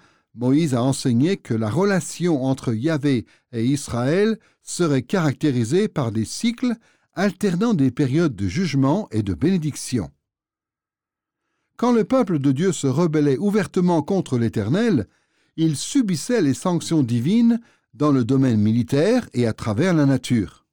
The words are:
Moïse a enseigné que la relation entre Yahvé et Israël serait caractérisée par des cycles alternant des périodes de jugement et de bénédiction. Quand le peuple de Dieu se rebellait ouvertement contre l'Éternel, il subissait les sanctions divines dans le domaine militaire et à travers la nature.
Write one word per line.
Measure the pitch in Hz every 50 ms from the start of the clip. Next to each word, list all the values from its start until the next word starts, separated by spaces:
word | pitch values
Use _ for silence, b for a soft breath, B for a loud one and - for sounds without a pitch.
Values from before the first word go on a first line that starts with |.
| b b b b b b b
Moïse | 107 120 127 135 147 170 156 131
a | 120
enseigné | 120 135 139 - - 135 120 117 135 175 196
que | 190 - - 123
la | 110 113 107
relation | 110 151 190 202 196 180 - - - - 160 180 165 135 127
entre | 135 135 131 - - 117
Yahvé | 107 120 160 160 147 131 147 139 117 104 b b b b b
et | - 113 113
Israël | 123 143 139 - - - 117 123 131 156 190 208 220 220 208 b b b b
serait | b - - - 175 160 147 131
caractérisée | 123 - - 196 165 151 123 - - 151 131 123 117 110 131 180 214 214
par | - - 135 117 104
des | 110 113
cycles | - - - - 233 233 - - 247 226 - b b b b b b b
alternant | - 185 208 - - - 202 175 170 220 247 226
des | 160 135 131
périodes | - - 147 131 127 160 175 160 117
de | 87 98 95
jugement | 85 156 196 170 131 135 135 135 151 208 214 -
et | - 110 107
de | 98 92
bénédiction. | 76 - 160 196 185 151 151 - - - - - 120 87 71 - _ _ _ _ _ _ _ _ _ _ _ _ _ _ _ _ _ _ _ _ _ _ _ _ _ _ _ _ _ _ _ _
Quand | - - 247
le | 247 226 208
peuple | - 262 262 247 - 180 147
de | 131 143 135
Dieu | 131 175 196
se | 165 - - 135
rebellait | 127 147 180 170 151 156 147 147 185 175
ouvertement | 185 208 190 214 185 - - 185 180 180 175 160
contre | 147 - 196 190 160 - 131 123
l'Éternel, | 117 113 - 117 101 104 135 196 233 240 196 131 - - _ _ _ _ _ _ _ _ _ -
il | 160 165 151
subissait | 135 - - - 285 247 196 180 147 - - 247 233
les | 175 139 131
sanctions | - - 185 175 165 - - 165 160 143
divines | 110 120 120 117 147 202 233 240 233 233 233 b b b b b b b
dans | 110 143 151
le | 143 135 123
domaine | 113 135 135 135 131 117 107
militaire | 104 107 110 120 117 - - 139 156 202 240 254 226 - -
et | 123 120 113
à | 110
travers | - - 110 107 101 156 190 180
la | 160 147
nature. | 139 139 127 - - 127 113 95 80 - _ _ _